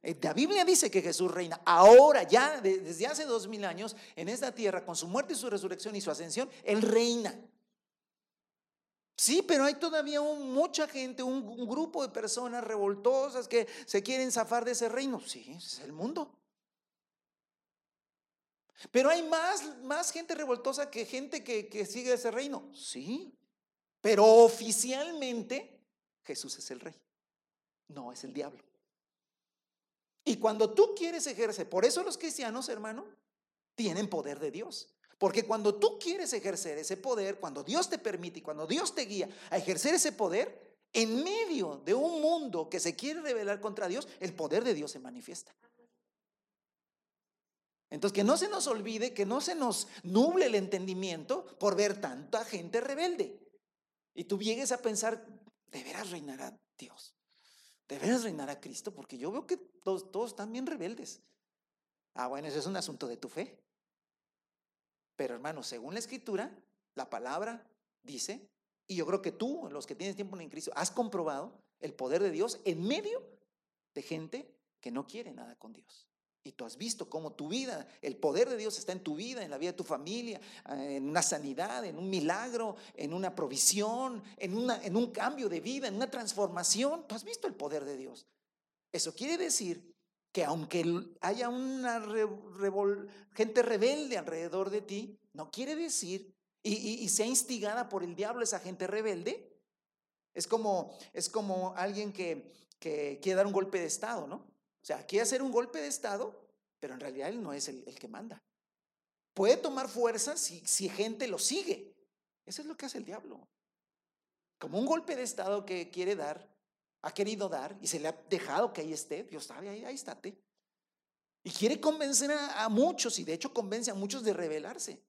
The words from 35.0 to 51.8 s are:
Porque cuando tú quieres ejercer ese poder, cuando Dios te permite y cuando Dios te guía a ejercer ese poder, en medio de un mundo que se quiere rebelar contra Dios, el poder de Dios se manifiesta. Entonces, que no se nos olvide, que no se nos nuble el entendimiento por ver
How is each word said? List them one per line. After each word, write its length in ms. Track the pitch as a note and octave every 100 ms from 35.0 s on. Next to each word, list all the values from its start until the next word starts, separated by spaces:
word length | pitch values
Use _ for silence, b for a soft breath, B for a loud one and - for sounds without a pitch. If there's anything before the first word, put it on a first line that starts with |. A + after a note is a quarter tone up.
| b _
Porque 280 | G3 A3
cuando 300 | A3 A3 G#3
tú 240 | G#3 A4+ G#4
quieres 340 | F4 G4 E4
ejercer 460 | A#3 G3 F3 E3+ D3
ese 180 | D#3+ F#3+
poder, 440 | C4 A#3 G3 G3
cuando 240 | E3 C#3+
Dios 260 | C#3+ C#4+ F4+
te 80 | D#4+
permite 400 | A3 F3+ F3 E3+
y 40 |
cuando 260 | - D3+ D#3+
Dios 260 | C#4+ F#4
te 120 | - A3+
guía 220 | G3+ - B B
a 60 | F#3
ejercer 380 | E3 F3 C#4+
ese 180 | E4+ G3+
poder, 640 | G3 G3 F#3 D4 - - _ _
en 320 | - A3+ A#3
medio 580 | E4+ G#4+ A4 D4 E3+ C#3
de 100 | C#3+
un 280 | A#3 D#4+ E4
mundo 460 | D4+ E4+ C#4 F3+ D#3
que 100 | F#3
se 160 | E3+
quiere 260 | - C#4 D#4
rebelar 400 | D4+ A#3+ G3+ G3+
contra 280 | G#3 G3 F#3+
Dios, 180 | A3 - B
el 120 | F3+
poder 280 | F3 D3+ F3
de 120 | A#3+
Dios 180 | D#3+ D3
se 80 | D3
manifiesta. 520 | B2+ B3 - E3 - _ _ _ A#3+ _ _ _ _ _ _ _ _ _ _ _ _ _ _ _ _ _ _ _ _
Entonces, 240 | D3 G3
que 80 | G3
no 140 | G3+ D#4+
se 120 | G4
nos 180 | G4 C#4+
olvide, 480 | A3 G#3 A3 B3
que 100 | A3
no 160 | G3 B3+
se 140 | D4
nos 340 | E4+ B3+ G3+ - B
nuble 440 | F3 F#3+ C#4+ F#4 C#4+
el 80 |
entendimiento 920 | G#3+ F#3+ G3 F#3+ F#3 F#3+ E3 D3 C#4+ - -
por 160 | G3+
ver 260 | F#3